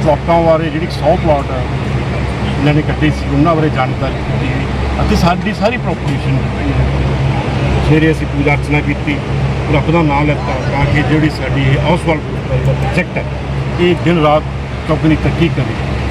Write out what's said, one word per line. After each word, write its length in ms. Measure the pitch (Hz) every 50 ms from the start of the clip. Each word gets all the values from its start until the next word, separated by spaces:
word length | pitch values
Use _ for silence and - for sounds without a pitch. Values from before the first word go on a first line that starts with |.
| -
ਪਲਾਟਾਂ 400 | 165 147 135 139 160 170 170 165
ਬਾਰੇ, 260 | 165 160 156 165 160
ਜਿਹੜੀ 180 | 143 156 170 175
ਸੌ 240 | - - 143 147 170
ਪਲਾਟ 360 | 180 - 165 151 143 139 135
ਆ 40 | 131 123 123 - 135 135 - - 139 - - - - - - - - - - - - -
ਇਹਨਾਂ 140 | 139 147 147
ਨੇ 80 | 151
ਕੱਢੇ 280 | 147 - 135 - 143 151
ਸੀ, 260 | 139 - - 131 143
ਉਹਨਾਂ 200 | 139 147 170 165
ਬਾਰੇ 140 | 156 156 151
ਜਾਣਕਾਰੀ 440 | 131 131 131 131 131 - 135 131 135
ਦਿੱਤੀ 340 | 135 - 135 135 139 139 131 131 135 135 - - - - - - -
ਅਤੇ 140 | 139 - 208
ਸਾਡੀ 380 | 185 180 170 180 180 170 202 202
ਸਾਰੀ 240 | 165 185 220 247
ਪ੍ਰੋਪੋਜ਼ਿਸ਼ਨ 600 | 226 - 196 165 - - 143 143 131 - 139 135 131 - - - - - 143 135 135 135 69 69 69 69 - 67 - - - - - - - - - - 135 - - - 139
ਸਵੇਰੇ 220 | 147 156 156 160
ਅਸੀਂ 160 | 156 - 151
ਪੂਜਾ 260 | 139 - 143 143 147 143
ਅਰਚਨਾ 260 | 135 - 135 147 147
ਕੀਤੀ, 380 | 147 143 139 135 - 151 147 135 - - - - - - - - - - 135
ਰੱਬ 180 | 139 131 165
ਦਾ 100 | 160 170
ਨਾਮ 240 | 165 147 139 143 151
ਲਿੱਤਾ 460 | 147 143 135 - 131 131 123 - -
ਤਾਂ 140 | 139 139 139
ਕਿ 160 | 139 135 151
ਜਿਹੜੀ 280 | 147 127 147 156 151 156
ਸਾਡੀ 320 | 151 - 139 127 135 135
ਇਹ 320 | 135 135 139 135 139 - 170
ਓਸਵਾਲ 240 | 175 - 165 160
ਗਰੁੱਪ 480 | 151 135 131 - - - - 135 131 -
ਦਾ 80 | - -
ਪ੍ਰੋਜੈਕਟ 440 | - - 196 - - 175 - -
ਹੈ 60 | - - - - - - - - - - - - -
ਇਹ 160 | 175 180 175 139 120
ਦਿਨ 200 | 151 175 170 151
ਰਾਤ 200 | 151 147 156 151 - - - - - - - -
ਚੌਗੁਣੀ 280 | - 156 147 135 160 156
ਤਰੱਕੀ 340 | - - 143 139 - 165 170 -
ਕਰੇ। 420 | - 127 110 - - 135 139 135 - 127 -